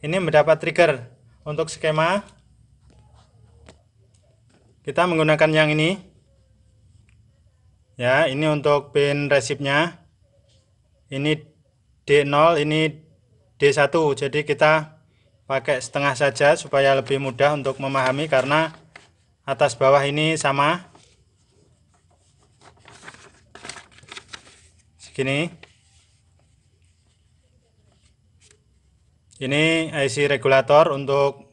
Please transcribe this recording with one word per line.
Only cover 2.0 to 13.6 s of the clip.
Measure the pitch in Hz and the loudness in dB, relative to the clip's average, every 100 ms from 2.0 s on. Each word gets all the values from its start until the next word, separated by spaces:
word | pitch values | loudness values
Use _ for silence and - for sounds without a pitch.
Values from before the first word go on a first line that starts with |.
| 160 196 - _ _ _ _ _ _ _ _ _ _ _ _ _ - - _ _ _ _ _ _ _ _ _ _ - | -2 -2 -6 _ _ _ _ _ _ _ _ _ _ _ _ _ -20 -20 _ _ _ _ _ _ _ _ _ _ -8
kita | 147 180 | 0 0
menggunakan | 160 156 151 160 | 2 2 4 4
yang | 156 156 | 4 2
ini. | 151 156 196 - _ _ _ _ _ _ _ _ _ _ _ _ _ _ _ _ _ _ - | 2 -2 -4 -10 _ _ _ _ _ _ _ _ _ _ _ _ _ _ _ _ _ _ -6
Ya, | 123 135 156 | 0 2 0
ini | 131 156 | 0 -2
untuk | 147 143 147 143 | -2 0 0 0
pin | 147 143 143 143 | -2 0 -2 0
resipnya. | 143 117 139 139 143 170 - _ _ _ _ _ _ _ _ _ _ _ | 0 0 -6 -2 0 -2 -6 _ _ _ _ _ _ _ _ _ _ _
Ini | 139 147 151 - _ _ _ _ _ - | -6 -2 -4 -6 _ _ _ _ _ 2
D | 143 143 | 2 4
nol, | 143 160 165 | 4 4 4
ini | 147 156 156 156 _ _ _ _ _ | 0 0 -2 -4 _ _ _ _ _
D | _ | _